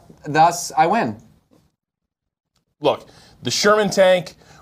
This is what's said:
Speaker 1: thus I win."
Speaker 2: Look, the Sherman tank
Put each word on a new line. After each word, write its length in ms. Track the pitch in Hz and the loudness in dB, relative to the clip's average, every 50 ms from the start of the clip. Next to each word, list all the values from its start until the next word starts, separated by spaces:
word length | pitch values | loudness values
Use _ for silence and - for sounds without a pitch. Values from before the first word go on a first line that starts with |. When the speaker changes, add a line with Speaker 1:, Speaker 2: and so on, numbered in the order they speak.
| - - - _ - | -14 -20 -20 _ -10
Speaker 1:
thus 480 | 151 143 156 160 175 170 - - - - | -4 0 2 2 2 2 -2 -6 -6 -2
I 100 | 151 160 | 0 0
win." 300 | 170 202 233 185 117 104 - - _ _ _ _ _ _ _ _ _ _ _ _ _ _ _ _ _ _ _ _ _ _ _ _ _ _ _ _ _ _ _ | 0 0 0 -2 -4 -6 -10 -16 _ _ _ _ _ _ _ _ _ _ _ _ _ _ _ _ _ _ _ _ _ _ _ _ _ _ _ _ _ _ _
Speaker 2:
Look, 280 | 147 139 113 - - - - - - - _ _ - | -2 -2 -2 -2 -6 -16 -20 -20 -20 -20 _ _ -10
the 80 | 123 | -8
Sherman 400 | - - - 208 214 214 208 190 | -4 -2 0 2 2 2 0 0
tank 440 | - 196 190 185 185 180 165 - - _ _ _ - - | 0 2 2 4 2 0 -2 -6 -14 _ _ _ -20 -20